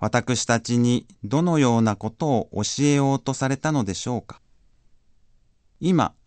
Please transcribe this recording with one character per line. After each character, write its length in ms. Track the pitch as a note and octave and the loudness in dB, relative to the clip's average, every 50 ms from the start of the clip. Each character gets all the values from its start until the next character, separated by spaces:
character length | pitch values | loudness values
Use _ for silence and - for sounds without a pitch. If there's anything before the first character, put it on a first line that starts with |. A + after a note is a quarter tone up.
私 440 | - G#2+ - A#2+ A2+ - B2+ A2+ - | -4 0 0 0 0 0 -2 -2 0
た 160 | - A#2+ A#2 | 0 0 0
ち 180 | - - A#2+ A#2+ | 0 0 0 2
に 280 | A#2+ A#2+ B2 A#2+ - - - _ - | 2 2 2 0 -2 -6 -18 _ -8
ど 180 | G#2 A#2+ D3 E3+ | -2 -2 0 0
の 160 | F3+ E3+ D#3 | 2 2 2
よ 200 | C#3 B2 A#2 A2+ | 4 4 4 4
う 40 | A2+ | 2
な 140 | A2 G#2 | 2 0
こ 140 | - - A2 | -2 -4 -8
と 160 | A2 - - | -6 -4 -2
を 220 | D3+ C3+ A2 - - - | 0 0 0 -2 -4 -4
教 320 | G2 G#2 - - - C#3+ | -4 -4 -4 -2 0 2
え 100 | D3 C#3+ | 2 2
よ 200 | C#3+ C#3 C3+ C3+ | 2 2 2 0
う 60 | C3 | -2
と 120 | - - C3 | -2 -4 -4
さ 160 | - C3+ C3 | -2 -2 -4
れ 80 | C#3 | -4
た 160 | C3+ - D#3 D#3 | -2 -2 -2 -2
の 120 | C#3+ A2+ | -2 -2
で 100 | F#2+ F#2 | -2 -6
し 120 | - - - | -6 -6 -6
ょ 80 | B2 | -6
う 60 | A2 - | -6 -8
か。 180 | - - - _ _ _ _ _ _ _ _ _ _ _ - _ _ _ _ _ _ _ _ _ _ _ _ _ _ _ - | -12 -20 -20 _ _ _ _ _ _ _ _ _ _ _ -20 _ _ _ _ _ _ _ _ _ _ _ _ _ _ _ -4
今、 340 | - F3 F#3 D#3+ A2+ - - _ _ | 0 2 2 2 2 0 -2 _ _